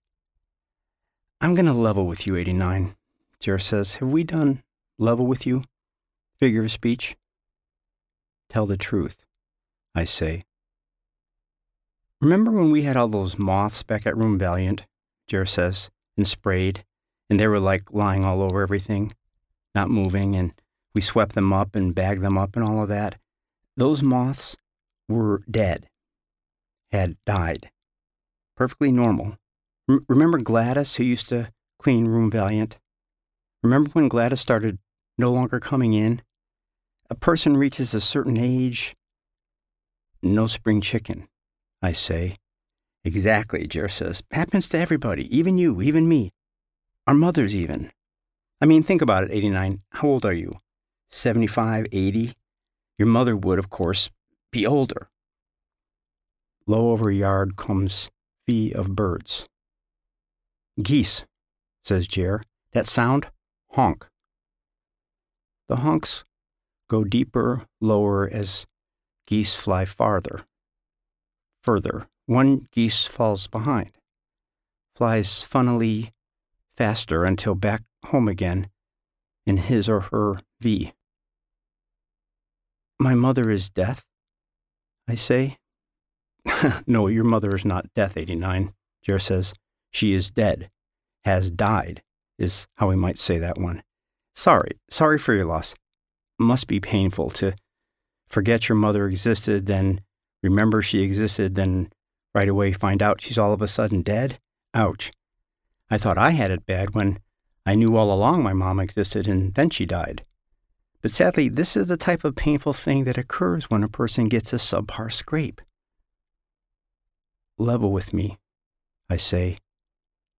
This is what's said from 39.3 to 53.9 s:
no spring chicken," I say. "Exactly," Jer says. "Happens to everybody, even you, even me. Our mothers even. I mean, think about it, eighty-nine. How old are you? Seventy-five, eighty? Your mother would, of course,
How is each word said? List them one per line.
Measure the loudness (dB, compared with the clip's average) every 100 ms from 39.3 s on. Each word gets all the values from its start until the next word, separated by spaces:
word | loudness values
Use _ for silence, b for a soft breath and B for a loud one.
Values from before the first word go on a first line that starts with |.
| _ _ _ _ _ _ _ _ _
no | 0 2 0
spring | -2 0 0
chicken," | 0 -4 -6 -12 -12 _ _ _ _ -6
I | -4
say. | -2 -4 -4 -4 -8 _ _ _ _ _ _
"Exactly," | -6 0 2 2 0 -6 -6
Jer | -6 -6
says. | -6 -8 -8 -6
"Happens | -4 0 0 0
to | -2
everybody, | 0 -2 -2 -4 -2 0
even | 2 2
you, | 2 2
even | 2 4 4
me. | 4 0 -6 _ _ _ _ _ _ 2
Our | 4
mothers | 4 2 0 0
even. | -4 -6 -10 _ _ _ _ _ _ 0
I | 6
mean, | 6
think | 6 2
about | 2 2
it, | 0
eighty-nine. | -2 0 0 -2 -4 -10
How | -4 0
old | 2 0
are |
you? | -2 -6 -12 _ _ _ _ _
Seventy-five, | -6 -2 0 0 0 -2 -2 -2
eighty? | -2 0 0 -4 -8 _ _ _ _ _ -2
Your | 2
mother | 4 2 0
would, | 0 -2
of | -2
course, | -4 -2